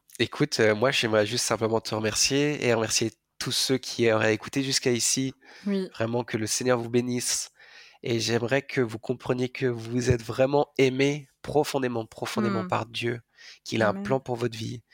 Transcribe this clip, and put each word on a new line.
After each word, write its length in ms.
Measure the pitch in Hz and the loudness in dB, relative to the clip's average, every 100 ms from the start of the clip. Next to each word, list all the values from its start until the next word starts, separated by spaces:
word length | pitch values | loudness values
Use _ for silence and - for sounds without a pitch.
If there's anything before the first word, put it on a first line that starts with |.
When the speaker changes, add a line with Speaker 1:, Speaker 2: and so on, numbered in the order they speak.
| _ - | _ -2
Speaker 1:
Écoute, 400 | 117 - 147 - | -2 0 0 4
euh, 140 | 110 | 4
moi 160 | 107 120 | 4 2
j'aimerais 360 | - 117 107 104 | 2 2 4 2
juste 180 | 120 | 0
simplement 360 | - 113 110 110 | 0 0 2 0
te 140 | - | -2
remercier 680 | 110 110 104 - 139 147 147 123 | -2 -2 0 2 2 0 0 2
et 80 | |
remercier 380 | 113 110 - 113 - _ - | 2 2 0 -2 -6 _ -10
tous 140 | - | -4
ceux 260 | - - 131 | -2 0 0
qui 320 | - - 113 | -2 2 4
auraient 220 | 110 110 | 4 4
écouté 280 | 107 - 139 | 0 -2 -4
jusqu'à 260 | 135 131 131 | 0 0 2
ici. 420 | 120 - - 135 - - - 202 | 0 0 0 -2 -6 -18 -10 -4
Speaker 2:
Oui. 220 | 196 185 | -2 -4
Speaker 1:
Vraiment 300 | - 113 120 | -4 -2 -2
que 120 | 120 117 | -2 -4
le 100 | 107 | -2
Seigneur 300 | - 127 123 | 0 2 2
vous 100 | 117 | 2
bénisse. 600 | 120 123 123 - - - _ - - - _ | 0 0 -2 -2 -4 -6 _ -20 -20 -20 _
Et 160 | - 117 | -4 -2
j'aimerais 420 | 110 117 117 135 | 0 0 0 -2
que 180 | - - | -2 -2
vous 180 | 120 110 | -2 -2
compreniez 500 | - 123 - 127 127 | -6 -4 -2 -2 -2
que 180 | - 131 | -2 -4
vous 440 | 117 113 123 120 | -4 -4 -2 2
êtes 120 | 123 | 0
vraiment 460 | 110 - 131 143 147 - | 0 0 2 2 0 0
aimés 520 | 135 127 139 147 139 _ | 0 2 0 0 -8 _
profondément, 600 | - 147 147 143 127 117 | -2 0 0 0 -2 -4
profondément 600 | 113 - - - 208 190 | -8 -8 -6 -2 0 -2
Speaker 2:
Hmm. 40 | 185 | -2
Speaker 1:
par 180 | 110 113 | -4 -4
Dieu, 340 | 113 120 120 - _ - - | -4 -4 -4 -10 _ -20 -18
qu'il 180 | - 113 | -6 0
a 40 | 110 | 2
un 40 | |
Speaker 2:
Amen. 120 | 98 | 0
Speaker 1:
plan 180 | 101 135 | -2 -2
pour 160 | 123 120 | -2 -4
votre 200 | 120 113 | -4 -6
vie. 240 | 113 120 - | -8 -10 -14